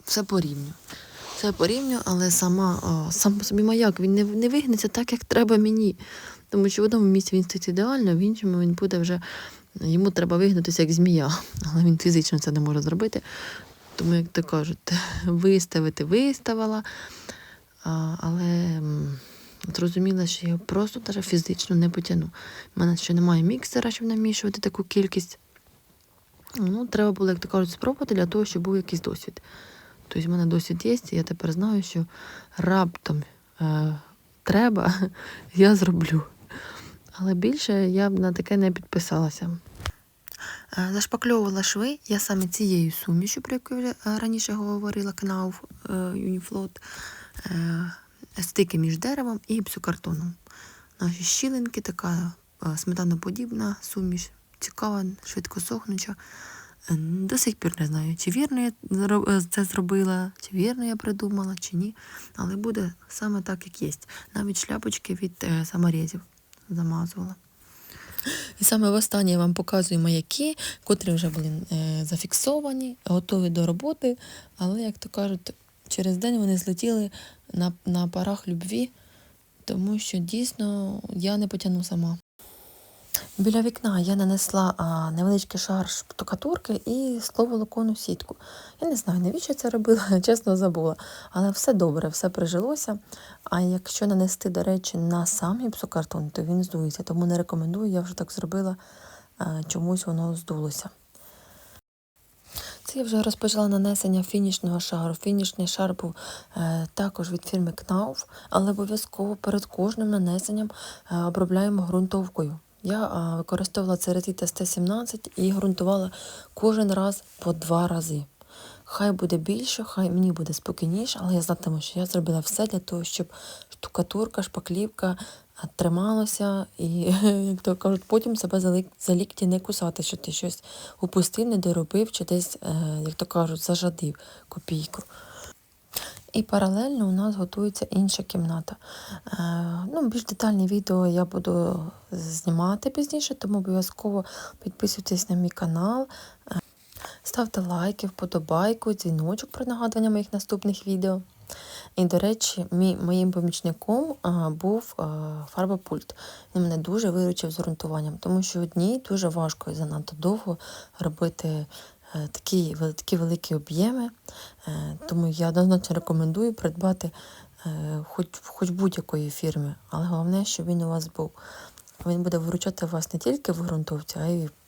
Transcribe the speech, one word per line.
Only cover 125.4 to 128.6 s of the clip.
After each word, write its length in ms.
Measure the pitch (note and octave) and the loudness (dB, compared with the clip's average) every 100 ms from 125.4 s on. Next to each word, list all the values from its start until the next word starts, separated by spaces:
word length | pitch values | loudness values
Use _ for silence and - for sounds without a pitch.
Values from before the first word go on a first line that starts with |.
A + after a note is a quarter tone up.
| _ - | _ -14
е, 40 | - - | -10 0
трималася 920 | F3 E3+ G3+ A3 G#3+ - G3+ G3 F#3 - | 2 2 2 2 0 0 0 0 -4 -4
і, 100 | E3+ | -2
<laughs> 340 | E3+ E3+ F#3+ | 0 2 4
як 380 | G#3 G3+ G3 F#3 | 6 4 2 0
то 160 | - F#3 | 0 0
кажуть, 280 | G3 F#3+ - | 2 0 2
потім 300 | A3 A#3 A3 | 2 2 -2
себе 240 | F#3 F#3+ | 0 2